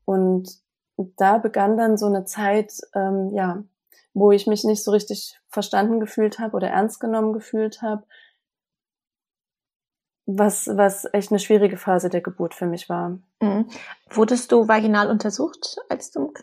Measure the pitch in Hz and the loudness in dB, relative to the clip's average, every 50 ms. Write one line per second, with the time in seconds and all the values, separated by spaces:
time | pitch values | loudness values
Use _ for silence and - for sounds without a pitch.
0 | _ - 190 190 185 185 185 180 185 185 - _ _ _ _ _ _ _ _ - | _ -2 0 2 2 2 2 0 -2 -6 -14 _ _ _ _ _ _ _ _ -10
1 | 190 185 _ - 196 196 208 226 214 214 220 208 196 202 220 220 226 220 214 202 | -10 -8 _ 2 4 4 4 4 2 0 0 0 2 2 2 2 2 2 2 2
2 | 208 208 202 196 190 - - 214 208 202 202 214 208 208 - - - - - 202 | 2 0 0 -2 -2 -6 -6 -4 0 0 2 0 0 -2 -8 -18 -12 -6 -4 -2
3 | 190 196 196 196 190 196 202 202 185 185 175 202 208 _ _ _ _ _ _ _ | -2 0 0 -2 -2 -2 -2 -2 -2 -2 -4 -6 -10 _ _ _ _ _ _ _
4 | _ _ - 196 202 208 202 202 202 220 214 208 - 214 214 208 - 208 202 208 | _ _ 0 4 6 6 6 6 4 2 0 0 2 0 0 0 0 0 0 0
5 | 208 - 208 196 - - - _ _ _ - 214 202 - - 196 202 226 226 226 | 0 -2 -10 -12 -12 -14 -18 _ _ _ -6 -6 -4 -2 0 0 2 2 2 0
6 | 214 208 - - 214 208 208 - 233 220 208 196 180 - - 185 208 226 - - | -2 -4 -2 0 0 0 -2 -4 -6 -4 -4 -2 -2 0 0 0 0 0 -2 -6
7 | - 226 220 220 220 220 220 220 214 - - 220 220 214 214 - 233 220 214 208 | -4 -2 -2 0 0 -2 -2 -4 -6 -6 -4 -4 -2 -4 -6 -6 -6 -6 -6 -6
8 | - _ _ - _ _ _ _ _ _ _ _ _ _ _ _ _ _ _ _ | -8 _ _ -20 _ _ _ _ _ _ _ _ _ _ _ _ _ _ _ _
9 | _ _ _ _ _ _ _ _ _ _ _ _ _ _ _ _ _ _ _ _ | _ _ _ _ _ _ _ _ _ _ _ _ _ _ _ _ _ _ _ _
10 | _ _ _ _ _ - 196 196 208 208 202 - - 226 208 196 202 196 190 - | _ _ _ _ _ -4 0 2 2 2 0 -2 -4 -2 2 4 4 2 2 -2
11 | - - - 208 196 - 214 196 196 - 214 208 202 190 190 175 - 202 185 180 | -6 -4 -2 -2 -2 0 -2 0 2 4 4 4 4 2 0 -2 -2 0 0 0
12 | 185 180 180 175 175 - 185 - 170 165 - - 180 175 170 175 - - 175 170 | 0 -2 -4 -4 -4 -6 -6 -6 -6 -6 -6 -6 -4 -4 -4 -6 -6 -6 -6 -6
13 | 175 175 180 185 _ _ _ - 220 208 196 208 226 - - - - - - _ | -6 -6 -8 -10 _ _ _ -2 -2 0 0 0 -2 -4 -6 -18 -18 -20 -20 _
14 | _ - - 220 220 214 247 247 - - 240 233 220 214 220 214 214 220 214 208 | _ -4 0 2 2 4 2 0 0 2 4 4 4 4 4 4 4 2 4 2
15 | 208 208 220 208 - 208 - - 285 330 - - - - - - 494 - - 254 | 2 2 0 0 -2 -2 -4 -4 -4 -6 -6 -8 -14 -12 -12 -10 -8 -6 -8 -8
16 | - - - 320 285 302 - - | -8 -10 -8 -6 -6 -8 -8 -12